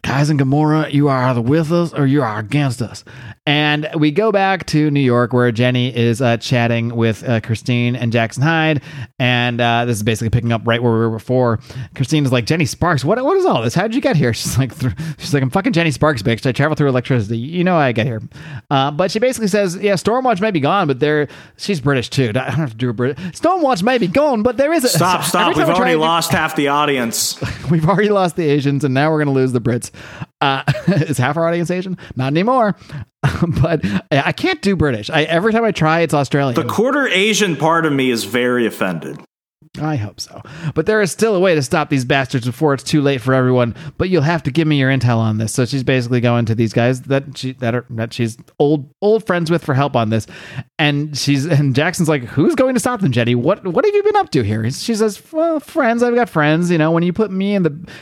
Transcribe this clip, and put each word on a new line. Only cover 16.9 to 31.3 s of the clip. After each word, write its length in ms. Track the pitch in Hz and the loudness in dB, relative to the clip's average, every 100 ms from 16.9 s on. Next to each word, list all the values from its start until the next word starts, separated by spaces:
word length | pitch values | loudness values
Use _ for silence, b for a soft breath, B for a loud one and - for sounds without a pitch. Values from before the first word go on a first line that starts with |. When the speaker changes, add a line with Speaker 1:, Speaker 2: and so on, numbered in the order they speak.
| 127 - 127 101 113 | 0 0 0 0 -4
Speaker 1:
You 260 | 127 175 | -4 -2
know 100 | 175 | 2
how 60 | 175 | 2
I 120 | 139 | 2
get 140 | 117 120 | 0 -2
here." 140 | 110 110 B B 139 _ | -4 -10 B B -16 _
Uh, 180 | 139 135 | 0 0
but 200 | 147 190 | 0 -2
she 80 | 220 | 0
basically 280 | 254 247 214 | -2 0 0
says, 260 | 208 196 170 | 2 0 0
"Yeah, 160 | 202 | -2
Stormwatch 480 | 196 - 240 262 196 | 0 0 0 0 0
may 100 | 220 | 0
be 80 | 180 | 0
gone, 280 | 135 196 165 | 0 0 0
but 120 | 127 | 0
there," 280 | 147 151 139 B B _ | 2 2 -2 B B _
she's 220 | - 185 | -6 -2
British 300 | 123 139 110 | 0 0 -2
too. 200 | - 123 | 0 0
I 20 | |
don't 120 | 110 131 | 0 -2
have 180 | 143 151 | -4 -4
to 60 | 110 | -4
do 120 | 123 | -6
a 40 | |
Brit-, 240 | 110 123 147 185 | -2 -4 -4 -10
"Stormwatch 500 | - 320 370 294 226 | -2 0 2 0 0
may 140 | 208 262 | 0 0
be 80 | 233 | 0
gone, 340 | 254 294 240 | 0 0 2
but 140 | 220 240 | 0 0
there 160 | 285 | 2
is 100 | 330 | 2
a," 60 | 247 | 0
Speaker 2:
Stop, 340 | 156 175 175 | 2 2 0
Speaker 1:
<laughs> 20 | 147 | 0
Speaker 2:
stop. 160 | 180 175 | 0 2
Speaker 1:
every 20 | 156 | 2
time 120 | 160 | 2
Speaker 2:
We've 20 | |
Speaker 1:
I 80 | 180 | 2
try 20 | |
Speaker 2:
already 120 | 247 | 2
Speaker 1:
to 40 | 160 | 2
do 40 | |
Speaker 2:
lost 300 | 160 165 - | 2 0 0
half 240 | 180 160 - | 0 0 0
the 120 | 143 | 0
audience. 680 | 143 147 135 117 - - - - | 2 0 0 -2 -4 -6 -6 -8
Speaker 1:
<laughs> 160 | - - | -8 -2
We've 160 | 165 156 | 0 2
already 220 | 190 208 | 2 2
lost 260 | 202 180 165 | 2 0 0
the 100 | 156 | 0
Asians, 380 | 147 139 139 | 2 2 0
and 100 | 139 | 0
now 180 | 131 156 | 2 2
we're 80 | 156 | 2
gonna 120 | 147 | 2
lose 200 | 135 131 | 2 2
the 100 | 123 | 0
Brits. 280 | 110 117 - B B B B _ | -2 -4 -6 B B B B _
Uh, 240 | 143 135 147 302 | -2 0 -2 -2
<laughs> 120 | - | 0
is 300 | 185 160 131 | 0 0 0
half 200 | 127 | 0